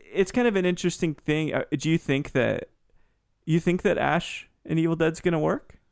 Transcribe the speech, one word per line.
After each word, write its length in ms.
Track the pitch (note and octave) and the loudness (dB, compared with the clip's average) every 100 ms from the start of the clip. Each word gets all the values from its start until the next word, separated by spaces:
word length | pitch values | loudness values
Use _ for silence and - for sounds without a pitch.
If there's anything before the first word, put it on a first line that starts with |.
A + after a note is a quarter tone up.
| E2 | -6
it's 200 | D3 F#3 | -2 0
kind 140 | B3+ A#3+ | 0 2
of 80 | G3 | 2
an 100 | F3+ | 0
interesting 480 | F3 F3+ - E3+ | 0 -2 0 -2
thing. 400 | D3 - D3+ D#3 | -2 -2 -2 0
Uh, 100 | - - | -4 -2
do 160 | D3+ D#3 | -2 0
you 60 | D#3+ | 0
think 340 | - C#3 D3 | 0 -2 0
that, 360 | C3+ A2+ G2 - _ _ _ _ _ _ _ - | 0 0 -2 -8 _ _ _ _ _ _ _ -2
you 120 | E3 | 0
think 220 | F3+ F3+ | 2 2
that 140 | G3+ - | 2 0
Ash 500 | C#3 E3 - - - _ - | 0 0 -4 -10 -16 _ -4
and 120 | D#3+ | 0
Evil 180 | E3 D#3+ | 2 2
Dead's 240 | D#3+ D#3+ | 0 0
gonna 180 | F3+ E3 | 0 0
work? 380 | D#3 A#3 - - _ | 0 -2 -6 -20 _